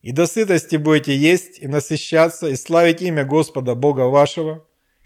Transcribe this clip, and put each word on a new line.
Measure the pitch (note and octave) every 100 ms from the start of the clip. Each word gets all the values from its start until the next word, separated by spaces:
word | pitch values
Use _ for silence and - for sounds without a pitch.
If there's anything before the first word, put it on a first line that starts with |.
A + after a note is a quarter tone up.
И | A2+
до | C3 E3+
сытости | - G#3+ F3 - E3
будете | D3+ D3+ D3
есть | C#3 D3+ F3+ - -
и | C#3
насыщаться, | D3 - D#3 - D#3+ E3 E3 D#3+
и | C3
славить | - E3+ E3+ E3
имя | F3+ D#3+ C3+
Господа | D3+ D#3 C3+ B2
Бога | A#2+ C#3+ C3+
вашего, | B2+ C#3 C#3+ - D#3+ D#3 _ _ _ _